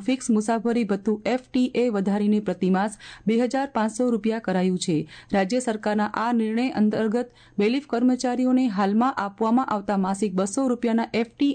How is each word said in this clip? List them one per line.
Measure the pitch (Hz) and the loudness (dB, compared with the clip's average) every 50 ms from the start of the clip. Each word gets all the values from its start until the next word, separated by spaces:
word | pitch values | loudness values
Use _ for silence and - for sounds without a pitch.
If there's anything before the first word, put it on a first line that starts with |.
| 196 | 0
ફિક્સ | 254 262 262 - - 220 | -2 -2 0 0 0 0
મુસાફરી | 214 214 233 226 226 226 233 226 240 226 196 | 2 2 0 0 0 0 0 0 0 0 0
ભથ્થું | 196 196 - 220 208 208 - - 247 | -2 -2 -2 -2 -2 -2 -2 -2 -2
એફ | 254 - | -2 -4
ટી | - - 254 254 254 - 226 | -4 -2 0 0 0 0 0
એ | 247 247 208 | 0 0 0
વધારીને | 196 190 202 196 208 208 208 214 214 208 | 0 0 0 0 0 2 2 2 0 0
પ્રતિમાસ | 196 175 - 190 180 190 185 202 214 - - - - - - - | -2 -2 0 0 2 2 2 0 -2 -6 -10 -18 -20 -20 -6 -2
બે | 202 226 233 | 0 2 2
હજાર | 247 240 269 269 277 277 - | 2 0 0 -2 -2 -2 -2
પાંચસો | 226 214 220 214 - 247 247 233 | -2 -2 0 0 0 0 0 0
રૂપિયા | 208 208 220 220 226 - | 0 0 -2 -2 -2 -2
કરાયું | 185 185 180 185 185 180 180 - | -2 0 2 2 2 0 0 0
છે. | 190 160 151 160 - - - - - 208 | 0 0 -2 -2 -4 -10 -20 -6 -2 0
રાજ્ય | 196 196 185 240 254 247 | 0 2 2 0 0 0
સરકારના | 240 220 214 - 214 208 214 208 208 - - 220 | -2 -4 -2 -2 -2 0 0 0 -2 -2 -2 -2
આ | 240 240 226 | 0 0 0
નિર્ણય | 220 214 220 233 254 262 - 214 | 0 0 0 0 -2 0 0 2
અંતર્ગત | 214 214 214 - 220 214 208 247 247 - - - - - - - | 2 2 2 0 0 0 -2 -2 -4 -6 -12 -20 -20 -8 -4 0
બેલીફ | 202 220 254 285 285 - - | 0 0 0 -2 -2 -4 -2
કર્મચારીઓને | 233 247 247 254 254 - 247 247 240 254 254 254 254 262 240 190 202 | 0 2 2 2 2 0 -2 0 0 2 2 4 2 2 2 0 0
હાલમાં | 202 196 208 226 247 269 - - 202 | 0 2 2 2 2 2 0 -2 -4
આપવામાં | 202 202 - 220 226 233 254 262 - 208 | -6 -4 -2 0 2 2 2 2 0 -2
આવતા | 202 202 208 202 196 190 | -4 -2 -2 0 0 0
માસિક | 190 196 196 220 202 180 190 | 0 -2 -2 -2 -2 0 -2
બસો | 196 196 - 269 269 247 | -2 -2 -2 0 0 0
રૂપિયાના | 240 240 - 233 226 226 233 - - | 0 0 0 0 0 0 0 -2 -2
એફ | 220 233 233 - | -4 -4 -4 -2
ટી | - 285 285 | 0 0 0